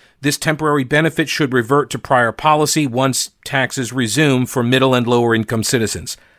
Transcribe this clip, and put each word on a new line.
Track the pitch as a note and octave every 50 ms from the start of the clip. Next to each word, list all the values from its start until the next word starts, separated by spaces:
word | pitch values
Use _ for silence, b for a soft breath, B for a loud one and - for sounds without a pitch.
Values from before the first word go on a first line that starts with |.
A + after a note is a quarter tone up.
| b b b b
this | b C#3+ C#3+ -
temporary | - D#3+ D#3 C#3 D#3 D#3 D3 D3 C3
benefit | A#2+ D3 D3+ D#3+ D#3+ - - D#3+ C3+
should | - - D#3+ C3 A#2+
revert | B2+ A#2 G#2+ C#3 C#3+ C#3 A#2
to | - B2+
prior | - - C#3 B2 A#2+ A2+
policy | G#2+ - - D#3 D3+ D3+ D3+ D3 - D#3+ D3+ C3+
once | A2+ B2 C3 C3+ B2+ - - - _ _ -
taxes | - - C#3 C3 A#2 - - B2+ A2 B2
resume | C3+ B2 A2 G#2 C3+ D#3 D3 C3+ B2+ B2+
for | - - C3+ A#2+
middle | A#2 B2+ C3 C3 C3+ B2+
and | B2 A#2+ A#2
lower | B2 A#2+ A#2+ A#2 A2+
income | A2+ A2 - A#2 A2+ A2
citizens. | - - B2+ A2+ G2+ - F#2+ D2 - - - b b b